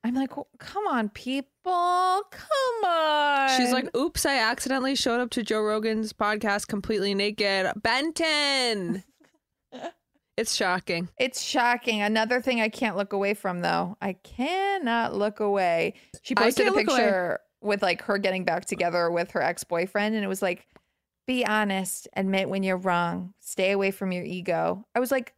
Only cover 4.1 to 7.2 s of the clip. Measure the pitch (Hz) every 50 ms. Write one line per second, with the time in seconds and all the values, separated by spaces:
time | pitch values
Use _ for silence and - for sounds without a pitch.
4.1 | - - - 302 277 254 220 220 247 - - 247 269 262 247 269 277 - - 262
5.1 | 233 240 247 233 - 247 214 - 226 214 214 214 214 220 214 226 220 220 220 214
6.1 | - - 220 208 214 214 220 214 202 208 - - - 202 185 - 220 202 196 202
7.1 | 202 196